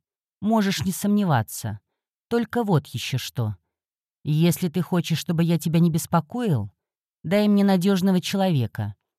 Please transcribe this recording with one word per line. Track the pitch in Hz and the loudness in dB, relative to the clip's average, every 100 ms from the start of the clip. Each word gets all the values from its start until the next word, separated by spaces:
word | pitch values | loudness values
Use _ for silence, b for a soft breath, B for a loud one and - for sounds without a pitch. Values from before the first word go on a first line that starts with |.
| _ _ _ _ | _ _ _ _
«Можешь | 208 220 196 - | 0 0 2 -2
не | 190 | -4
сомневаться. | 170 208 208 190 131 107 - 117 104 _ _ _ _ - | -4 0 0 2 0 0 -6 -10 -10 _ _ _ _ -4
Только | 233 233 240 | -4 -2 -2
вот | 208 151 - | 2 0 0
ещё | 117 - 127 | -8 -6 -6
что. | - - 107 101 _ _ _ _ _ _ | -6 -6 -6 -6 _ _ _ _ _ _
Если | - 151 170 160 180 | -2 2 2 2 -2
ты | 175 | -4
хочешь, | 165 180 - 160 | -2 -2 -2 -4
чтобы | - 165 | -2 -2
я | 170 170 | 0 0
тебя | 170 165 | 0 2
не | 170 | 2
беспокоил, | 160 - 170 - 247 233 127 98 _ _ _ _ _ | 0 -2 -2 -2 -4 -2 -2 -4 _ _ _ _ _
дай | 160 202 208 | -2 2 4
мне | 202 | 4
надёжного | 202 190 190 196 190 180 | 4 2 2 2 2 2
человека, | - 196 190 147 113 - 104 - _ | 0 -2 0 2 0 -4 -8 -8 _